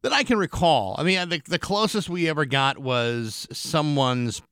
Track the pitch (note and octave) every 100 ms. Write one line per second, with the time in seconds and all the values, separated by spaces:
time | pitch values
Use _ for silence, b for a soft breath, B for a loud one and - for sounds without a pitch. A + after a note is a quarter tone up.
0 | C4 D4 B3 A3+ F3 - F3 C#3 G2 G2
1 | E3 F#3+ F3+ E3 - F3+ - G3+ G#3+ G#3+
2 | F3+ F3 E3 D3+ C#3+ C3+ C3+ C3+ C3+ B2
3 | A#2 A#2+ A2 - - - - D#3+ D3 C#3+
4 | C3 B2 A#2+ - -